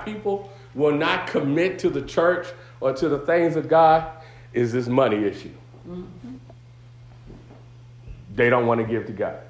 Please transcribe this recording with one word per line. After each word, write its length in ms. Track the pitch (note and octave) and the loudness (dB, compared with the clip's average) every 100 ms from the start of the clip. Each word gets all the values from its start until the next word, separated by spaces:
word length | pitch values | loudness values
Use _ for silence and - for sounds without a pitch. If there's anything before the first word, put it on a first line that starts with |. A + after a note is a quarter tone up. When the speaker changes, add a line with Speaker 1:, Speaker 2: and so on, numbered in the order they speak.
Speaker 1:
people 460 | G#3+ G#3 G3+ G3+ - - - | -8 -8 -4 -4 -6 -18 -14
will 200 | B2+ D3 D3 | -2 0 2
not 300 | E3 F3+ F3+ | 0 -2 -2
commit 520 | - C#3 D3+ F#3 F#3 | -2 0 0 0 0
to 100 | F3+ | -2
the 120 | C#3+ | -2
church 440 | B2+ - E3+ F3 - - - - | -2 2 2 2 -4 -14 -20 -4
or 120 | C3+ | -2
to 140 | C3+ E3 | 0 0
the 100 | C#3+ | 0
things 360 | D#3 E3+ E3 D#3 | 2 2 2 0
of 120 | C3+ | 2
God 420 | D#3+ D#3+ D#3+ D#3+ - - - - | 6 8 6 2 -10 -20 -20 -8
is 200 | A#2+ A#2+ | -2 0
this 160 | B2 A#2+ | 0 0
money 360 | B2+ B2+ G#2+ | 2 2 2
issue. 280 | G2+ - - - - - F3 | 0 -4 -10 -18 -20 -20 -16
Speaker 2:
Mm-hmm. 480 | F3+ F#3 - A#3+ C4 - - - - - - - - - - - - - - - - - - - | -14 -14 -16 -16 -16 -18 -20 -20 -20 -20 -20 -20 -20 -20 -20 -20 -20 -20 -20 -20 -20 -20 -18 -10
Speaker 1:
They 140 | G2+ A#2+ | 0 2
don't 180 | B2 A#2 | 4 4
want 140 | A#2 | 0
to 60 | A2 | 0
give 200 | A#2 - | -4 -4
to 60 | |
God. 260 | G2 G2 - - | -6 -6 -8 -14